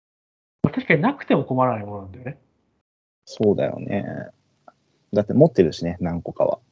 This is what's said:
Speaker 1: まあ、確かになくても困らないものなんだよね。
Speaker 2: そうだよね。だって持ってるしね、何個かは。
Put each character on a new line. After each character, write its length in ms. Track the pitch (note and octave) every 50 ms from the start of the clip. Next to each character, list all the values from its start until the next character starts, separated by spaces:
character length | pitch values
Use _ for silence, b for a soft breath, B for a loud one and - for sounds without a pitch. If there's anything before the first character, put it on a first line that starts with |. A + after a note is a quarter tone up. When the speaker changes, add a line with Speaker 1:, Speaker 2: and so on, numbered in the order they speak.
| _ _ _ _ _ _ _ _ _ _ _ _ -
Speaker 1:
ま 60 | D3+
あ、 40 | -
確 140 | - B3+ -
か 80 | F3
に 60 | D3+
な 120 | D#3 A#3+ D4
く 100 | - -
て 120 | - -
も 80 | - C3
困 220 | - C3+ B2+ B2+
ら 80 | B2+ A#2
な 80 | A2
い 40 | G#2
も 120 | G2+ G#2 G2+
の 40 | F#2+
な 40 | F#2+
ん 40 |
だ 80 | F#2 B2+
よ 60 | B2+
ね。 140 | B2 D3+ - _ _ _ _ _ _ _ _ _ _ _ _ _ _ _ _ _
Speaker 2:
そ 280 | - - - A2+ G#2 G2
う 20 |
だ 100 | - D2+
よ 140 | C2+ - -
ね。 260 | - - F#2+ G2+ - D#2+ E2 C2+ - - - _ _ _ _ _ _ - - _ _ _ _ _ _ - -
だ 100 | - -
っ 20 |
て 80 | - -
持 140 | A#2+ D3 -
っ 40 |
て 120 | - - F#2
る 100 | D#2 -
し 100 | - -
ね、 140 | E2+ F2 F#2
何 220 | - E2+ E2+ E2+
個 120 | - - -
か 120 | - -
は。 140 | - - - _ _